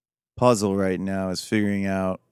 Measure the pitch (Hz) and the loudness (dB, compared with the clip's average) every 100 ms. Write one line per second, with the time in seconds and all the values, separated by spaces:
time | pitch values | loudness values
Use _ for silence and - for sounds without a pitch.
0 | _ _ _ - 123 110 101 98 95 90 | _ _ _ 2 4 4 2 0 0 -2
1 | 95 98 95 90 - 107 104 101 98 95 | -4 -4 -4 -6 -2 0 0 -2 -2 -2
2 | 95 92 _ | -2 -6 _